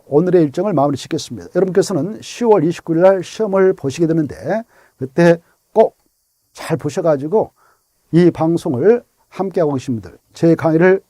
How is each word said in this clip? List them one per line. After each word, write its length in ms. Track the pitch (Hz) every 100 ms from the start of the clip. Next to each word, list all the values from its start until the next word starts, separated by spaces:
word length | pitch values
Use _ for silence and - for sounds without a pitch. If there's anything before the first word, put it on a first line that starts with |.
| -
오늘의 380 | 143 180 180
일정을 280 | 151 175 208
마무리 240 | 151 143 135
짓겠습니다. 540 | - 151 - 107 85
여러분께서는 680 | 180 185 180 175 175 185 220
시월 420 | - - 240 202
이십구 300 | 165 165 -
일 80 | 165
날 220 | 190 190
시험을 500 | 160 - 220 190 190
보시게 340 | 190 139 143 160
되는데 560 | 165 143 - 131 214 - _ _ _
그때 440 | 131 175 170 170 - _ _
꼭 240 | 214 190 - _ _ _ _ _
잘 240 | - - 156
보셔가지고 760 | 151 190 165 143 151 208 - _ _ _ _ _ _
이 180 | 160 175
방송을 720 | - 160 170 175 123 185 240 - _ _
함께하고 460 | - 190 180 151
계신 220 | 135 - 110
분들, 220 | 82 - _
제 220 | - 165 160
강의를 460 | 156 160 185 190